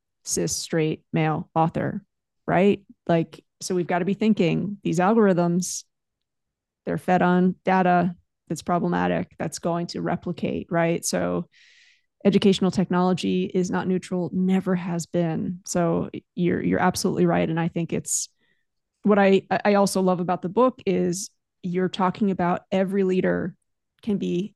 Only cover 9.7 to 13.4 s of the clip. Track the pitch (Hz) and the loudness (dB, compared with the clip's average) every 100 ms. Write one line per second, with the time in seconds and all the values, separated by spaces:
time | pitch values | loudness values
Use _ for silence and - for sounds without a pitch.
9.7 | 170 175 175 165 165 180 170 - 160 - | -4 -6 -6 -4 -4 -6 -6 -6 -6 -4
10.7 | 170 165 170 - - 175 175 175 _ _ | -2 0 -2 -4 -4 -2 -4 -6 _ _
11.7 | _ _ _ _ _ 202 165 202 190 185 | _ _ _ _ _ 2 4 4 2 0
12.7 | 190 175 175 180 185 196 185 | 0 0 2 0 0 -2 -2